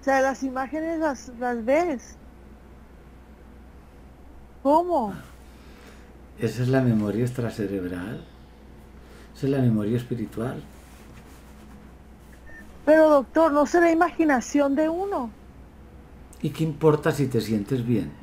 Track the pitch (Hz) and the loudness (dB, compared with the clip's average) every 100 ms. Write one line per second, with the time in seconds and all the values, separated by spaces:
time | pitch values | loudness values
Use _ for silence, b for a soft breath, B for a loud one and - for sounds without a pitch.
0 | - 269 269 269 262 254 269 302 320 330 | 2 2 2 0 -6 -6 -6 -6 -4 -2
1 | 311 262 - 240 247 240 220 285 349 254 | -2 -4 -12 -8 -6 -4 0 0 2 -4
2 | - - - - - - - - - - | -10 -20 -20 -20 -20 -20 -20 -20 -20 -20
3 | - - - - - - - - - - | -20 -20 -20 -20 -20 -20 -20 -20 -20 -20
4 | - - - - - - 269 302 349 330 | -20 -20 -20 -20 -20 -6 2 2 2 -2
5 | 220 180 - - - B B B B B | -2 -8 -16 -20 -20 B B B B B
6 | B - - - 117 117 127 135 123 110 | B -20 -20 -8 -6 -4 -2 0 2 0
7 | 104 101 123 127 117 110 98 98 90 90 | 0 -2 -4 -4 -8 -6 -6 -4 -6 -8
8 | 92 143 - - - - - - - - | -10 -12 -16 -20 -20 -20 -20 -20 -20 -20
9 | B B B - 135 139 123 107 104 120 | B B B -8 -4 0 2 0 0 -4
10 | 123 117 - - 120 156 - - - - | -4 -8 -8 -8 -8 -8 -14 -20 -20 -20
11 | - - - - - - - - - - | -20 -20 -20 -20 -20 -20 -20 -20 -20 -20
12 | - - - - - - - - - 311 | -20 -20 -20 -20 -20 -20 -20 -8 4 8
13 | 311 294 240 - 320 285 294 339 339 330 | 8 6 4 2 4 4 2 4 4 4
14 | 349 349 320 262 - 294 285 277 311 330 | 2 2 2 2 0 0 2 2 0 -2
15 | 392 381 233 202 - - - - - - | -4 -6 -8 -12 -20 -20 -20 -20 -20 -20
16 | - - - - 156 151 160 151 156 151 | -20 -20 -20 -8 -8 -4 -4 2 2 4
17 | 165 147 135 123 104 110 98 131 120 113 | 0 0 0 0 0 -2 -2 -4 0 0
18 | 78 - | -2 -10